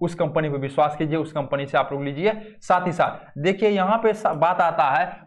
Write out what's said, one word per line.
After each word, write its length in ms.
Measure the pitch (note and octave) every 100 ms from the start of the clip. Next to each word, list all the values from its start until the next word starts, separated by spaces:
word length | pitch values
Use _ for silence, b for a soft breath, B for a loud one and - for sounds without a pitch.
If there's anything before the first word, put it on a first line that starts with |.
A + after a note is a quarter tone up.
उस 140 | E3+ -
कंपनी 340 | D#3+ D#3+ D3+
पे 80 | C#3+
विश्वास 380 | C3+ C3+ D3 D3
कीजिए, 220 | D#3 D#3+
उस 140 | D3+
कंपनी 340 | D3+ C3+ C#3 C#3
से 120 | D3
आप 120 | C3+
लोग 100 | C#3
लीजिए। 520 | C#3 C#3+ G3+ G#3+ - -
साथ 280 | - F3+ F3+
ही 40 |
साथ 460 | E3 C3+ - - C#3+
देखिए, 320 | E3 G3 G#3+
यहाँ 280 | G3+ F#3 A3+
पे 160 | A3+
सा-, 220 | G#3 G#3 D#3
बात 260 | A3 A3
आता 220 | E3+ D#3
है, 340 | C#3+ D3 F3+ -